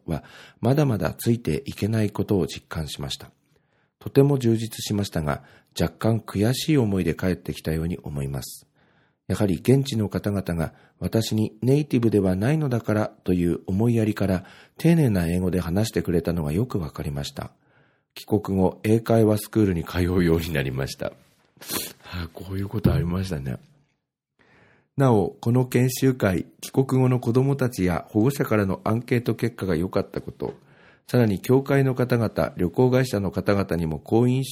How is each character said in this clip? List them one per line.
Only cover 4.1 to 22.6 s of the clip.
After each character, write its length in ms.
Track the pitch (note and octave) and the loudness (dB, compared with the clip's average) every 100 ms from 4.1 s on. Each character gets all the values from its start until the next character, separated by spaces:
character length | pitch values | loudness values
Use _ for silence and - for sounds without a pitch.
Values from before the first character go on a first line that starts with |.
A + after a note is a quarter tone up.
| C3+ | 2
も 160 | C#3+ C#3 | 4 2
充 180 | A#2 A2+ | 2 0
実 260 | A2 - | -2 -8
し 120 | - | -4
ま 100 | G#2 | -4
し 60 | G2 | -4
た 100 | E2+ | -4
が、 220 | D2 C#2 - - _ - | -2 -4 -8 -20 _ -2
若 160 | E2+ - | -2 0
干 240 | A2 A2+ | -2 -2
悔 300 | - F#2+ A2 | -2 0 0
し 180 | C3 - | 0 0
い 60 | D3 | 2
思 200 | A2 F#2+ | 2 0
い 60 | |
で 100 | E2 | -2
帰 180 | D2+ F#2 | -2 -2
っ 40 | F2 | -2
て 160 | - | -6
き 100 | D2+ | -8
た 100 | D#2+ | -4
よ 100 | D#2+ | -2
う 60 | E2+ | -4
に 100 | - | -6
思 240 | - C#2+ | -8 -8
い 60 | C#2 | -6
ま 140 | C2+ | -6
す。 240 | - - _ _ _ _ _ _ - | -10 -16 _ _ _ _ _ _ -4
や 100 | F#2 | 0
は 80 | |
り 120 | G#2 E2+ | 2 2
現 260 | - C#3 | 4 4
地 140 | C3+ A2+ | 2 -2
の 100 | G2+ | -2
方 220 | - G#2 | -4 -4
々 240 | G2+ F2+ | -4 -2
が 180 | E2 D2+ - _ - | -4 -4 -8 _ -10
私 360 | F2+ A2+ G#2+ | -2 -2 0
に 240 | A2 A2 - | -2 -2 -2
ネ 200 | A#2+ C#3+ | 2 2
イ 40 | |
テ 140 | D3 B2+ | 2 0
ィ 20 | |
ブ 100 | A#2 | 2
で 100 | G#2 | 4
は 140 | F#2+ | 2
な 160 | F2+ A2+ | 2 0
い 40 | D#3 | 0
の 140 | D3 | 0
だ 100 | A#2 | -2
か 140 | - | 0
ら 140 | G#2+ G#2+ | -2 -2
と 260 | - - | -4 -2
い 180 | F2+ E2+ | 0 0
う 80 | - - | -2 -2
思 240 | F#2+ A#2 | 0 2
い 60 | A#2 | 2
や 100 | G#2+ | 0
り 80 | |
か 120 | G#2 F#2+ | 0 -2
ら、 200 | F2+ - - - - | -2 -6 -20 -20 0
丁 160 | D#3+ | 4
寧 160 | E3+ C3 | 4 4
な 160 | F#2+ E2 | 2 2
英 140 | F2+ | 0
語 100 | F#2 | 0
で 100 | F2+ | -2
話 280 | E2+ F#2 A2 | 0 0 0
し 20 | |
て 80 | F2+ | -2
く 120 | F#2 | 0
れ 100 | F2 | 0
た 100 | E2+ | 0
の 100 | F2 | -2
が 100 | D2 | 0
よ 120 | E2 | -2
く 140 | B2+ G#2 | -2 -4
わ 120 | D2+ | -6
か 120 | - | -8
り 80 | D2+ | -6
ま 120 | C#2+ | -6
し 100 | C#2 | -8
た。 180 | - - _ _ _ _ _ _ | -10 -12 _ _ _ _ _ _
帰 100 | - | -20
国 340 | - G#2 - F#2+ | -2 -2 0 2
後、 220 | F#2 - | 2 0
英 180 | G#2+ A2+ | 2 2
会 260 | A#2 A2+ G#2+ | 4 4 4
話 120 | G#2+ | 2
ス 100 | - | 0
ク 140 | A2 | 2
ー 40 | G2+ | 2
ル 80 | |
に 100 | E2 | 0
通 140 | - F2+ | -4 -2
う 260 | F2 F2+ | 0 2
よ 120 | E2+ E2 | 4 2
う 40 | |
に 140 | E2 | 0
な 80 | D2 | -4
り 80 | C2+ | -4
ま 160 | C2 C#2 | -4 -6
し 100 | - | -6
た。 120 | - | -10
は 1160 | - _ _ _ _ - - - - - F2 | -10 _ _ _ _ -10 -8 -8 -14 -12 -10
あ、 40 | E2+ | -10
こ 140 | - F#2 | -12 -10
う 60 | |
い 40 | F#2+ | -8